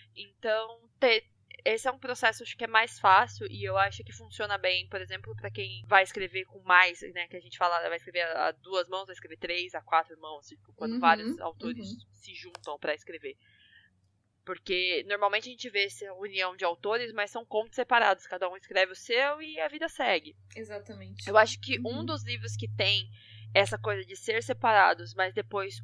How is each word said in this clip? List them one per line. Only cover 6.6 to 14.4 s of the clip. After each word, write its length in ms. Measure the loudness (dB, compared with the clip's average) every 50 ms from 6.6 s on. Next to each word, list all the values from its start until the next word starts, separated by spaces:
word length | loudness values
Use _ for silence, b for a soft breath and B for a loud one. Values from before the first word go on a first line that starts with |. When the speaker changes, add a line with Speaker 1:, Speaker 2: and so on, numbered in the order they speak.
Speaker 1:
mais, 380 | 2 6 8 8 8 6 2 -4 -12 -12 -10
né, 140 | -10 -10
que 100 | -10 -12
a 20 | -16
gente 180 | -16 -10 -4
fala, 220 | 0 2 2 2 2 -2
vai 80 | -2 -4
escrever 240 | -6 -8 -6 -4 -4
a, 260 | -2 -2 -2 -2 -2
a 40 | -2
duas 360 | -2 _ -8 -6 -4 -4 -2 -2
mãos, 160 | -4 -8 -8
vai 80 | -10 -14
escrever 240 | -18 -18 -18 -14
três, 360 | -10 -6 -4 -4 -4 -4 -6 -8
a 80 | -10
quatro 380 | -4 0 2 2 2 0 -6 -16
mãos, 260 | -14 -12 -12 -14 -16
tipo, 260 | -20 -20 -20 _ _ -12
quando 200 | -8 -8 -6 -2
Speaker 2:
Uhum, 40 | 2
Speaker 1:
vários 400 | 4 4 4 4 2 -6 -6 -6
autores 540 | -6 -8 -8 -8 -10 -10 -8 -8 -10 -12 -14
Speaker 2:
uhum. 40 | -14 -16 _
Speaker 1:
se 240 | _ _ -20 -20 -18
juntam 420 | -18 -18 -18 -18 -14 -12 -12 -10
pra 160 | -8 -4 -6 -6
escrever. 440 | -6 -8 -16 -16 -14 -12 -14 -14 _ b b b b b b b b b b b _ _ _ _ _ _ _ _ _